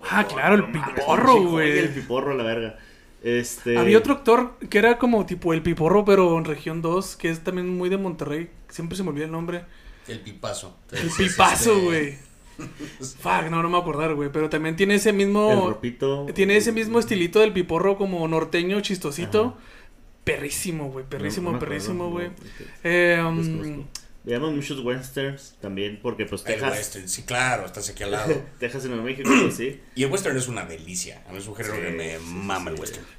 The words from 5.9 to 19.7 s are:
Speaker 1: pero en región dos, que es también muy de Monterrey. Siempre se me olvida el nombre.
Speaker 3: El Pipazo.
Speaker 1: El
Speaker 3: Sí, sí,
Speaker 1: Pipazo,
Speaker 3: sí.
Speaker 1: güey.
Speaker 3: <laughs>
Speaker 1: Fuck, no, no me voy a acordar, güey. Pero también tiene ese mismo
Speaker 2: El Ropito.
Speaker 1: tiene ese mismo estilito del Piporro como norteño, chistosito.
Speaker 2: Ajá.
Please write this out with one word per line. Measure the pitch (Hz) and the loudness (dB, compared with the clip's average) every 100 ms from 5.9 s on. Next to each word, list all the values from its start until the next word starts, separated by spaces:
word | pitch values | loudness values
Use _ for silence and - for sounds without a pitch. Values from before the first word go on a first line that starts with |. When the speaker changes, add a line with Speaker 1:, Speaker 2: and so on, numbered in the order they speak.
| 196 | 4
Speaker 1:
pero | 208 196 180 165 | 6 6 6 4
en | |
región | 160 147 - 165 | 0 -6 -6 -4
dos, | 165 180 190 - | -2 -2 -4 -6
que | 165 | -4
es | 165 | -4
también | 170 180 180 180 | -4 -4 -4 -2
muy | 180 | -2
de | 196 | -2
Monterrey. | 190 160 143 151 170 - - | -2 -6 -6 -6 -8 -14 -18
Siempre | - 165 185 | -10 -8 -6
se | |
me | 185 | -4
olvida | 143 | -4
el | 156 | -6
nombre. | 160 170 175 175 - - - - | -6 -6 -8 -10 -20 -20 -20 -14
Speaker 3:
El | 113 | -14
Pipazo. | - 92 110 101 92 - - | -14 -12 -10 -10 -12 -20 -12
Speaker 1:
El | - | -6
Speaker 3:
Sí, | 170 | -4
sí, | 165 190 | 0 0
Speaker 1:
Pipazo, | - 180 - 233 | 4 4 6 4
Speaker 3:
sí. | 202 | 4
Speaker 1:
güey. | 180 165 143 139 - - - - | 4 2 -2 -6 -20 -20 -20 -16
Speaker 3:
<laughs> | 160 - 147 - 131 - | -16 -14 -16 -14 -16 -8
Speaker 1:
Fuck, | 175 180 160 | -2 0 0
no, | 165 | -2
no | |
me | 170 | 2
voy | 175 | 0
a | |
acordar, | 170 143 160 | 0 -2 -2
güey. | 151 143 | -2 -2
Pero | 151 156 | -2 0
también | 156 160 160 | 0 -2 2
tiene | 196 | 4
ese | 202 214 | 4 4
mismo | 202 196 202 214 | 2 2 4 4
Speaker 2:
El | 208 185 | 4 2
Ropito. | - 123 120 139 139 143 | -2 -6 -2 -2 -2 -4
Speaker 1:
tiene | 160 196 208 | 0 4 6
ese | 220 | 4
mismo | 220 220 233 | 0 2 2
estilito | 226 202 175 208 | 2 0 2 4
del | 214 | 4
Piporro | 190 180 165 190 196 | 4 0 2 2 2
como | 196 175 160 | 0 -2 0
norteño, | 160 160 170 175 202 | 0 0 0 0 0
chistosito. | 202 180 156 139 170 208 240 - | -2 -4 -4 -6 0 2 2 -2
Speaker 2:
Ajá. | - | -20